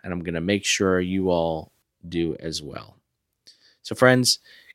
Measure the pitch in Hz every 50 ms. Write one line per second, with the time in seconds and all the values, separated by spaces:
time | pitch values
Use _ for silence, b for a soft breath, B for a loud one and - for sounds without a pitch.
0 | - 92 90 87 85 85 85 85 82 90 101 101 - - - - 104 95 92 92
1 | 90 90 92 95 95 92 90 85 82 82 80 80 92 - _ _ _ _ _ _
2 | - 85 85 85 82 82 78 - - 82 78 78 76 71 - - - - - _
3 | _ _ _ _ _ _ _ _ b b b b b b b b - - 113 -
4 | - 127 127 127 123 117 - b b b b b b b b